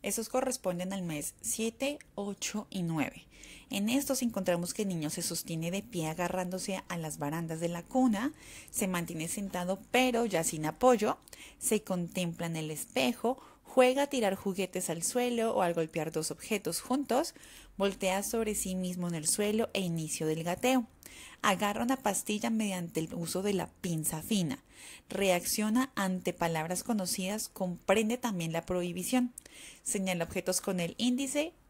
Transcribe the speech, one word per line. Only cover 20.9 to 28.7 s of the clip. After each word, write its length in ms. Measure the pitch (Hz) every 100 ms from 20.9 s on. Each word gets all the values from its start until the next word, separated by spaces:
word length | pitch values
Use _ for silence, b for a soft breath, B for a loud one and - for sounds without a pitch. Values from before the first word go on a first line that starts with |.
| - B B B B
Agarra 420 | - 185 208 214
una 120 | 233 262
pastilla 540 | 214 190 - 214 233
mediante 500 | 220 214 185 170 160
el 140 | 160
uso 280 | 170 165 180
de 120 | 202
la 140 | 190 165 -
pinza 420 | 180 160 151 160
fina. 400 | - 214 165 - _ B B B _
Reacciona 840 | - 196 175 175 - 214 226 262
ante 380 | - 190 185 190
palabras 500 | 180 170 165 160 180
conocidas, 680 | - 214 180 - 185 214 -
comprende 680 | - 185 170 - 202 220 247
también 340 | 247 185 165
la 140 | 165
prohibición. 680 | -